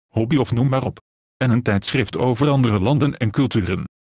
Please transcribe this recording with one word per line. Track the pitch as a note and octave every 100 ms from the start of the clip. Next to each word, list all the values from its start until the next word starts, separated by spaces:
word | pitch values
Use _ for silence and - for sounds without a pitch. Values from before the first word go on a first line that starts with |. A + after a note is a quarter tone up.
| _
hobby | - A#2 D3
of | A#2+
noem | A#2 C3+
maar | C3
op. | B2 - _ _ _ _
En | B2+
een | A#2
tijdschrift | A#2 G2+ - C#3 G#2 -
over | B2+ A#2+ D3
andere | C#3 B2 G#2
landen | F#2+ D3 D3+ C3+
en | A2+
culturen. | A#2+ C3 A2+ F2+ F#2 - -